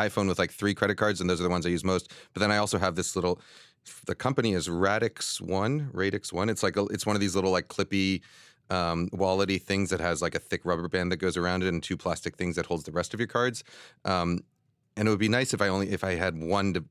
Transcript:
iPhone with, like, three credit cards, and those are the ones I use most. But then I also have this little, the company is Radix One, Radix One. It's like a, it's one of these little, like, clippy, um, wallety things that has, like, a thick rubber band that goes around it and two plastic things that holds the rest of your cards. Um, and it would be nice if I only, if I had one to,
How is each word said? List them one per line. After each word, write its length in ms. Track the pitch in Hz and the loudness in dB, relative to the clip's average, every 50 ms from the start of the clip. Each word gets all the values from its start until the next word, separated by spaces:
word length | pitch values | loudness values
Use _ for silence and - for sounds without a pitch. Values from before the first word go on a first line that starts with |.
| 107 101 | 2 0
iPhone 200 | - 107 101 98 | 2 2 2 2
with, 100 | 87 - | 2 2
like, 140 | 90 85 - | 0 -2 -2
three 220 | - 101 104 98 | 0 0 0 2
credit 200 | - 104 101 101 | 2 2 2 2
cards, 240 | - 107 107 101 87 | 2 2 0 2 0
and 80 | 90 90 | 0 0
those 120 | 90 82 | 0 2
are 40 | 90 | 2
the 60 | 90 | 0
ones 160 | 90 90 80 | 0 2 2
I 40 | 87 | 0
use 140 | 87 82 95 | 0 0 0
most. 280 | 95 92 87 - - - - - _ - | 0 0 0 -2 -4 -18 -20 -20 _ -4
But 80 | 92 | 0
then 100 | 104 104 104 | 2 2 4
I 40 | 104 | 2
also 200 | 104 101 - 92 | 2 2 0 2
have 160 | 95 92 85 | 2 0 0
this 220 | 90 87 - - | 0 -4 -2 -2
little, 240 | 92 87 90 90 - - - - - - - _ _ - - - - - | 0 0 0 0 -2 -6 -20 -20 -20 -20 -20 _ _ -20 -20 -20 -16 -8
the 80 | - - | -8 -6
company 380 | - - 127 139 - 117 113 95 | -2 -2 0 0 2 2 2 2
is 160 | 90 76 87 | 0 0 -2
Radix 680 | 85 85 95 95 104 110 117 113 - - - - - - | 0 2 2 2 2 2 0 -2 -2 -4 -6 -6 -6 -6
One, 500 | 95 85 92 95 101 117 143 151 147 135 - | -4 -2 -2 0 0 0 0 -2 -4 -4 -4
Radix 400 | 90 95 98 95 101 - - - | -2 -2 0 0 -2 -6 -4 -2
One. 160 | 87 98 113 | 0 0 0
It's 140 | 107 - - | 0 0 0
like 140 | 95 80 | 0 2
a, 80 | 101 101 | 2 0
it's 180 | - 101 98 - | 0 -2 -2 0
one 120 | 107 104 | 0 2
of 40 | 101 | 2
these 140 | 101 98 85 | 2 2 2
little, 160 | 98 92 95 | 2 2 4
like, 160 | 92 90 - - | 2 2 0 -2
clippy, 540 | - - 98 - 101 98 95 95 95 87 - - - - - - _ _ _ - | -4 -4 -2 0 2 2 2 2 2 0 -2 -10 -20 -20 -20 -20 _ _ _ -4
um, 380 | 95 90 87 85 85 85 87 90 | -2 0 0 0 0 0 -2 -2
wallety 520 | - 90 95 92 95 95 98 95 98 90 | 0 0 2 2 4 2 2 2 0 -2
things 300 | - - 98 95 98 87 | 0 0 0 0 0 0
that 80 | 95 82 | 0 0
has, 220 | 82 87 85 78 87 | 0 0 0 0 -2
like, 140 | 82 - | -2 -2
a 40 | 80 | -4
thick 200 | - - 98 - - | -4 -4 -6 -4 0
rubber 220 | 87 87 82 85 85 | 0 0 0 -2 -2
band 220 | - 92 90 90 | 0 0 0 0
that 60 | 90 | 0
goes 200 | 80 92 92 82 | 0 0 0 0
around 280 | 90 87 87 90 92 92 | 2 0 0 0 2 0
it 40 | 92 | 0
and 140 | 85 82 - | 0 -2 -2
two 140 | - 90 | -4 -6
plastic 400 | - - 90 82 - - 90 - | -4 -2 -4 -4 -2 -6 -8 -6
things 180 | - 92 87 80 | -4 -4 -2 -2
that 120 | 87 85 | -2 -2
holds 180 | - 87 82 73 | -2 -4 -6 -4
the 80 | 78 78 | -4 -4
rest 200 | 87 87 - - | -4 -4 -4 -2
of 60 | 107 | -4
your 100 | 120 104 | -4 -2
cards. 360 | - 120 120 127 117 - - - - - - - - _ - | 0 0 0 0 -2 -6 -14 -16 -20 -20 -20 -20 -20 _ -4
Um, 400 | - 92 90 87 87 87 - - _ _ _ _ _ _ _ _ _ - - | 0 0 0 2 0 0 -2 -4 _ _ _ _ _ _ _ _ _ -6 -2
and 80 | 104 | 0
it 40 | 110 | 0
would 100 | 107 95 | 2 2
be 80 | 110 107 | 2 2
nice 240 | 113 123 135 - - | 2 0 0 0 0
if 80 | 92 | 0
I 80 | 101 98 | 2 2
only, 220 | 95 98 98 95 | 2 0 0 0
if 120 | 98 90 - | -2 -2 -2
I 120 | 95 90 | -2 -2
had 280 | 82 92 92 82 80 80 | 0 0 -2 -2 -4 -2
one 300 | 82 95 101 98 101 87 | 0 0 2 2 0 0
to, 100 | 87 76 - | -2 -4 -6